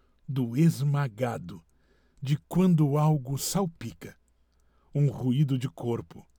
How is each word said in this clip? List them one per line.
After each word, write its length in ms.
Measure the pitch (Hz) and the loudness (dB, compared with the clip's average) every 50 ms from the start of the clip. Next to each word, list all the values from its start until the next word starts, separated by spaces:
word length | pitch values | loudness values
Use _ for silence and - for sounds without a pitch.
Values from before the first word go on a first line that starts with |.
| _ _ _ _ _ - | _ _ _ _ _ -6
do 280 | 135 135 127 117 117 | -4 -4 -4 -2 2
esmagado, 1080 | 135 165 170 156 113 139 147 143 143 143 131 101 104 127 120 113 - 87 87 101 87 - _ _ _ _ _ _ _ _ _ _ - | 4 4 4 4 2 0 0 0 0 -2 -4 -4 -4 -4 -4 -4 -6 -10 -12 -16 -18 -20 _ _ _ _ _ _ _ _ _ _ -8
de 160 | - 127 151 - - - | -4 -2 -2 -2 -2 -2
quando 500 | - 170 185 190 175 151 156 139 139 151 | 0 2 4 4 4 4 4 4 2 2
algo 400 | 151 156 156 143 123 131 139 127 | 2 2 2 0 -2 -4 -6 -6
salpica. 800 | - - - 185 202 170 165 - - 113 - - - 104 - _ _ _ _ _ _ _ _ _ _ _ _ _ _ _ - | -4 -2 -2 -2 -2 -2 -4 -8 -12 -12 -12 -12 -16 -18 -18 _ _ _ _ _ _ _ _ _ _ _ _ _ _ _ -2
Um 140 | 143 147 139 | 0 0 0
ruído 500 | - - 123 127 123 139 156 131 135 127 | 0 -2 -2 0 2 2 2 0 0 -2
de 100 | 117 - | -4 -6
corpo. 600 | - - - 120 117 113 - - - - - _ _ | -8 -6 -6 -4 -4 -4 -6 -10 -16 -20 -20 _ _